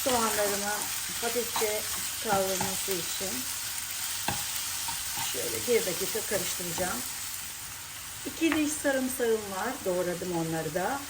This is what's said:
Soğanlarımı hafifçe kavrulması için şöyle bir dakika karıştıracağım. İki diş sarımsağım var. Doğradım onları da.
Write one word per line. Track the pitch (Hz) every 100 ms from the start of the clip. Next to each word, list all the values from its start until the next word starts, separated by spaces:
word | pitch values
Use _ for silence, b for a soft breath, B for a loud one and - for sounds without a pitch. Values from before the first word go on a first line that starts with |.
Soğanlarımı | 269 247 220 208 202 202 202 208 - - - -
hafifçe | 233 240 226 - 214 214 - - - -
kavrulması | 220 196 190 185 196 190 -
için | 185 - - 190 254 - - - - - - - - - - - - - - - - - - -
şöyle | - - - -
bir | 226 190
dakika | 165 190 220
karıştıracağım. | - 196 175 - 175 165 185 233 - - - - - - - - - - - - -
İki | - 320 311
diş | 294
sarımsağım | - 294 262 254 - 233 220 202 190
var. | 220 262
Doğradım | 196 180 175 175 185 170
onları | 160 160 156
da. | 175 196 277